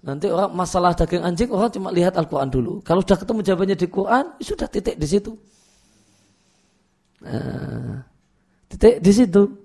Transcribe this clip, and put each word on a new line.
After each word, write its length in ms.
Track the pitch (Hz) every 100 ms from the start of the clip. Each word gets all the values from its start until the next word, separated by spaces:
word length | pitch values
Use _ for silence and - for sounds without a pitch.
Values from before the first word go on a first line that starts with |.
| 151
nanti 240 | 139 190
orang 240 | 170 196
masalah 400 | 175 175 185 175
daging 320 | 170 165 175 170
anjing, 240 | 170 247
orang 240 | 208 226
cuma 160 | 202 190
lihat 240 | 175 175
Al-Quran 400 | 185 160 147 139
dulu. 200 | 127 123 196 -
Kalau 160 | 170
sudah 160 | 185 190
ketemu 220 | 190 226
jawabannya 360 | 196 180 190 180
di 100 | 175
Quran, 360 | 190 190 240 330 -
ya 80 | -
sudah, 220 | 415 -
titik 260 | 208 - -
di 60 | 151
situ. 240 | 196 202 226 _ _ _ _ _ _ _ _ _ _ _ _ _ _ _ _ _ _ -
Nah, 800 | 135 131 - - 117 120 110 - _ _ _ _ _ _
titik 320 | - 214 240
di 100 | 175 202
situ. 260 | 240 180 202 -